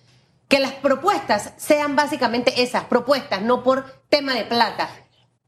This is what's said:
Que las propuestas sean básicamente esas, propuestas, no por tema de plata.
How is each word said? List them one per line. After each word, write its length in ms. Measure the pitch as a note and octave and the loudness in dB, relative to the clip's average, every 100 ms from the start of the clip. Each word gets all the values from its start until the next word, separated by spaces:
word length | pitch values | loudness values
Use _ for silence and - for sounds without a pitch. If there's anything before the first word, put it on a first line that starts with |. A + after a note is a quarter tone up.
| _ _ _ _ _ | _ _ _ _ _
Que 120 | C#4 | 2
las 140 | C4 | 2
propuestas 800 | - C#4+ C4 E4+ G4+ - G#3 - - | -2 0 2 2 0 0 -2 -2 -14
sean 380 | - D4 D4 C#4+ | 0 2 2 0
básicamente 680 | D4 D4+ A#3 A#3+ B3 B3 | 0 0 0 0 0 0
esas, 220 | B3 G#3 - | 0 -2 0
propuestas, 560 | A#3+ A#3+ C#4 - F#3+ | 0 2 0 0 -4
no 220 | A3+ B3 | 0 0
por 220 | B3+ C4 C4 - _ | 2 0 -4 -18 _
tema 240 | D4 C#4 | -2 0
de 120 | B3+ D4+ | -4 -2
plata. 440 | A#3 G#3+ F3+ D#3 - _ _ _ _ | 0 0 0 -8 -8 _ _ _ _